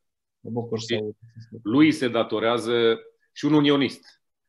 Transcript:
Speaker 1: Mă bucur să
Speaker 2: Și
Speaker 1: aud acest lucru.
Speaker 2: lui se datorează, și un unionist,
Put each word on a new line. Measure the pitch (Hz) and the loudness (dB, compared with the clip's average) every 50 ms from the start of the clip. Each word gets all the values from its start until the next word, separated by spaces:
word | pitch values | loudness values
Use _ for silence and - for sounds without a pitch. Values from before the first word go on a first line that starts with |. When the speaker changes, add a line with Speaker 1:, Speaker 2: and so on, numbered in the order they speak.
| _ _ _ _ _ _ _ _ | _ _ _ _ _ _ _ _
Speaker 1:
Mă | - 110 | -14 -10
bucur | 113 123 110 113 113 110 | -8 -8 -8 -6 -8 -8
să | 113 - 120 | -6 -4 -6
Speaker 2:
Și | 110 | -6
Speaker 1:
aud | 107 107 104 _ - - | -6 -6 -10 _ -18 -20
acest | _ - 113 - | _ -20 -20 -20
lucru. | - 113 - 101 | -20 -12 -6 -2
Speaker 2:
lui | 113 139 156 156 139 | 2 4 4 4 4
se | - 135 120 | 2 -2 -2
datorează, | 110 117 113 113 110 107 107 113 120 120 107 113 120 120 117 113 113 113 - - _ _ _ _ _ | -2 -2 -2 -2 -2 -2 0 0 0 -2 -2 0 0 2 4 2 2 0 -4 -12 _ _ _ _ _
și | - - | -6 0
un | 147 151 | 2 4
unionist, | 151 147 143 143 139 139 - - - _ - - _ _ _ _ _ _ | 4 4 4 2 2 0 -2 -4 -8 _ -20 -20 _ _ _ _ _ _